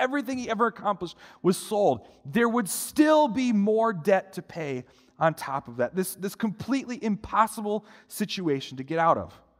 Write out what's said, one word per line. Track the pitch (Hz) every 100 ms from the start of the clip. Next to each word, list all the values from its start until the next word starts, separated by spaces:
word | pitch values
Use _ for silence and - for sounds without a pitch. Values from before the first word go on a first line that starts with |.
everything | 262 285 233 254
he | 226
ever | 220 226
accomplished | - 202 190 175 - - -
was | 180 180
sold, | - 208 185 117 - -
there | 139 196 240
would | 240 185
still | - - - 302 311 294
be | 220 247
more | 208 202 220 226
debt | 180 175 190 190
to | 185
pay | - 170 147 127 - _ _ -
on | 160
top | 156 - 139 -
of | 120
that. | 120
This, | 180 180
this | - 190
completely | - 220 - - 269 240 233
impossible | 220 202 - 202 220 - 208 208 - - _
situation | - - - 170 135 - 131
to |
get | 135 165
out | 165 123
of. | 85 - _